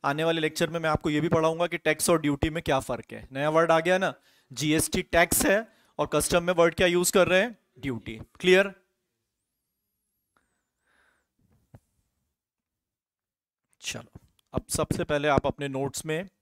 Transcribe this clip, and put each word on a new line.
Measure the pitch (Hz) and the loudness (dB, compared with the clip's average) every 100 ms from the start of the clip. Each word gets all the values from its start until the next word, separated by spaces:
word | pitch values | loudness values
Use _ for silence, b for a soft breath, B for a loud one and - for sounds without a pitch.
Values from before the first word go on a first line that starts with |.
| 143 | -4
आने | 143 | -2
वाले | 165 165 | -2 -2
लेक्चर | 156 156 170 | -4 -2 -4
में | 170 | -2
मैं | 160 | -2
आपको | 151 165 | -2 -2
ये | 147 | -2
भी | 165 | 0
पढ़ाऊंगा | 165 160 165 175 | 0 0 0 -4
कि | 170 | -2
टैक्स | 156 151 - | -2 0 2
और | 165 | 2
ड्यूटी | 147 139 160 | 2 -2 -2
में | 160 | -4
क्या | 160 135 | -2 -2
फर्क | - 120 - | -2 -10 -10
है। | 110 - | -16 -12
नया | 131 147 | -4 0
वर्ड | 156 165 | 2 4
आ | 165 | 4
गया | 170 185 | 4 2
ना, | 185 - b b b | 0 -6 b b b
जीएसटी | 123 151 156 - 185 | -6 0 0 0 -4
टैक्स | 180 170 175 - 202 | 0 2 4 2 2
है | 196 233 b b - | 0 -2 b b -6
और | 147 | -2
कस्टम | 151 - 180 | 0 2 0
में | 170 | 2
वर्ड | 175 170 160 | 2 2 4
क्या | 180 | 2
यूज़ | 175 175 | 2 2
कर | 202 170 | 4 4
रहे | 185 | 4
हैं? | 233 220 _ - | 0 -6 _ -10
ड्यूटी। | 139 117 - 113 - _ | -8 -8 -10 -16 -18 _
क्लियर? | 180 185 196 190 _ _ _ _ _ _ _ _ _ _ _ _ _ _ _ _ _ _ _ _ _ _ _ _ _ _ _ _ _ - _ _ _ _ _ _ _ _ _ _ _ _ _ _ _ _ _ _ _ _ | 4 4 4 -6 _ _ _ _ _ _ _ _ _ _ _ _ _ _ _ _ _ _ _ _ _ _ _ _ _ _ _ _ _ -20 _ _ _ _ _ _ _ _ _ _ _ _ _ _ _ _ _ _ _ _
चलो, | - 117 - - _ _ _ | -12 -12 -14 -20 _ _ _
अब | - - | -10 -6
सबसे | - 156 - | -6 -4 -4
पहले | 131 147 147 | -4 -2 0
आप | 135 139 | 0 0
अपने | - 143 | -6 -8
नोट्स | 135 135 - 156 | -6 -6 -8 -8
में | 156 190 _ | -8 -8 _